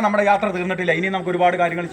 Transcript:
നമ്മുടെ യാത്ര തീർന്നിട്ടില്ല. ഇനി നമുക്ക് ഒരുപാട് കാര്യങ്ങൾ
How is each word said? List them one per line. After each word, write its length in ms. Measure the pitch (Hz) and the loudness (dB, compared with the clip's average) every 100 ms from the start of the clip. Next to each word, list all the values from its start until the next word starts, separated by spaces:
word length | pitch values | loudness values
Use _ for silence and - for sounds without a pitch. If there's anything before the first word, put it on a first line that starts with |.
| 208 | 4
നമ്മുടെ 180 | 208 202 | 2 2
യാത്ര 160 | 202 208 180 | 2 0 -2
തീർന്നിട്ടില്ല. 340 | 180 180 175 165 | -4 -2 -2 0
ഇനി 80 | 190 190 | -2 -4
നമുക്ക് 160 | 175 175 | -4 2
ഒരുപാട് 200 | 180 180 | 2 4
കാര്യങ്ങൾ 240 | 170 170 165 | 0 -2 -6